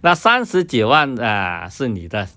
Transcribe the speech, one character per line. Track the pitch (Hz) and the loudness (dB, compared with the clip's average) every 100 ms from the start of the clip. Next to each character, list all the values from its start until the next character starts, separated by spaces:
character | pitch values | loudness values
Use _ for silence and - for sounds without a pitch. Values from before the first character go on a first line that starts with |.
那 | 175 | 2
三 | 175 226 247 240 | 2 2 2 2
十 | 180 | -2
几 | 175 123 | 0 0
万， | 107 151 143 127 | 4 4 2 -2
呃， | 113 104 92 85 90 | -2 -2 -2 -6 -10
是 | - 135 | -6 -6
你 | 101 85 | -6 -6
的 | 107 101 | -6 -8